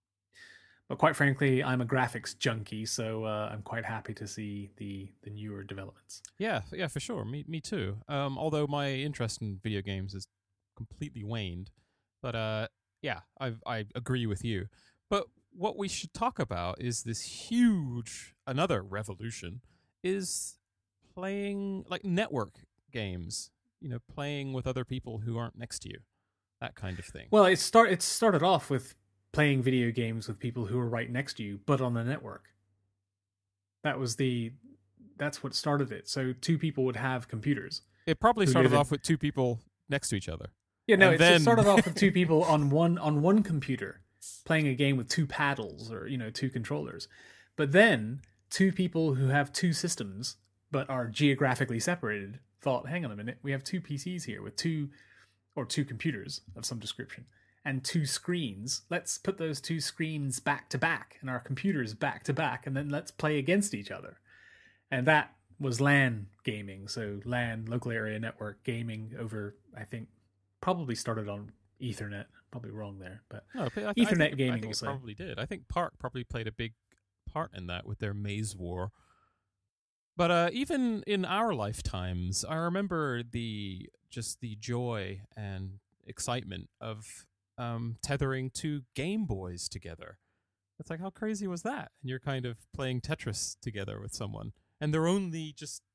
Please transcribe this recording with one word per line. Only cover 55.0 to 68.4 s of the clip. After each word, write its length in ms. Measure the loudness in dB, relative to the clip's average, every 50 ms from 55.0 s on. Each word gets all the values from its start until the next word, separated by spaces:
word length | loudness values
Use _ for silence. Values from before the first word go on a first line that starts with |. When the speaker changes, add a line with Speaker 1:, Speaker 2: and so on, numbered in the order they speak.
| -20 _ -20 -20 -20 _ _ _ _ _ _
Speaker 1:
or 100 | -6 -6
two 180 | -2 0 -2 -2
computers 580 | -2 -2 -4 -4 -4 -4 -4 -8 -10 -10 -12 -12 -14 -14
of 100 | -8 -8
some 140 | -6 -6 -6
description, 460 | -8 -10 -8 -10 -10 -12 -12 -18 -18 _ _ _ _ _ _ _ _
and 180 | -4 -4 -4 -4
two 220 | 0 0 0 0
screens. 800 | 2 -2 -4 -2 -2 -2 -2 -2 -4 -6 -8 -6 -6 -6 -6 -4 _
Let's 280 | -4 -4 -2 -4 -6 -4
put 200 | -2 -4 -2 -2
those 220 | -2 -4 -4 -4
two 220 | -4 -4 -4 -2
screens 580 | -2 -4 -4 -4 -4 -4 -2 -2 -2 -2 -4 -2
back 300 | 0 0 -2 -2 -2 _
to 80 | -4 -2
back 400 | 0 0 0 -2 -6 -12 -18 -12
and 80 | -8 -6
our 120 | -6 -6
computers 520 | -4 -6 -6 -2 0 0 0 0 -2 -4 -2
back 300 | -2 -2 -2 -2 -4 -2
to 100 | -2 0
back, 320 | 0 0 0 -2 -4 -6
and 100 | -4 -4
then 140 | -4 -2 -2
let's 220 | -4 -4 -4 -8
play 260 | -8 _ 0 0 2 2
against 360 | 2 2 2 2 2 0 -2
each 180 | -6 -8 -8
other." 260 | -10 -10 -12 -14 -18 _ _ _ -20 -20 -20 -20 -20 -20 -20 -20 _ _ _ _
And 160 | -2 2 6 6
that 280 | 6 6 6 2 -6 _ _ _ -12 _
was 220 | -2 -2 0 2
lan 460 | 4 6 8 8 6 4 2 -2 -6 -10 -14 _ _
gaming. 420 | -6 -6 -6 -8 -10 -12 -12 -12 -10
So 320 | -8 -6 -6 -6 -6 -6 -6
lan, 400 | -4 -2 -2 0 -2 -4 -6 -6
local 260 | -4 -4 -4 -2 -2
area 260 | -4 -2 -2 -4 -4 -4
network 460 | -6 -6 -8 -8